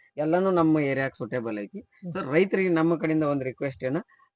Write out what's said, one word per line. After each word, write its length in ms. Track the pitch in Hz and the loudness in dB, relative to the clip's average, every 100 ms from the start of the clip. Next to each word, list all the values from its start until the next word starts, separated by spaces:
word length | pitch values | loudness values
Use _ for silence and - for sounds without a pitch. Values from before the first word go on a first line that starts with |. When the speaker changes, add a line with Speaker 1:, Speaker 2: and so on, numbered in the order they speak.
| _ - | _ -4
Speaker 1:
ಎಲ್ಲಾನು 340 | 151 175 190 | 0 2 2
ನಮ್ಮ 280 | 180 160 156 | 4 4 4
ಏರಿಯಾಕ್ 360 | 143 135 135 - | 2 -2 -4 -6
ಸೂಟೇಬಲ್ 440 | 110 127 117 107 | -6 -6 -6 -8
ಐತಿ. 200 | 101 101 | -10 -14
Speaker 2:
ಹ್ಮ್. 340 | - _ 180 | -18 _ -10
Speaker 1:
So 200 | 175 139 | -8 0
ರೈತರಿಗೆ 360 | 151 190 196 190 | 2 2 2 2
ನಮ್ಮ 260 | 165 165 165 | 2 2 2
ಕಡೆಯಿಂದ 280 | 160 156 | 0 0
ಒಂದ್ 200 | 151 143 | 0 0
ರಿಕ್ವೆಸ್ಟ್ 400 | 127 123 143 131 | -4 -6 -8 -6
ಏನ, 140 | 131 151 - _ _ | -4 -4 -6 _ _